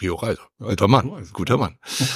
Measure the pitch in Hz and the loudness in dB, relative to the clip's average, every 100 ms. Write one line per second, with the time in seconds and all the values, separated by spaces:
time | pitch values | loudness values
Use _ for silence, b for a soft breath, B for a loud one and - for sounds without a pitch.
0 | 92 82 113 - - - 107 98 101 127 | -6 -4 -4 -6 -10 -12 -6 2 6 6
1 | 131 196 98 - 87 135 98 - B B | 4 -6 -12 -6 0 0 0 -6 B B
2 | 131 | -2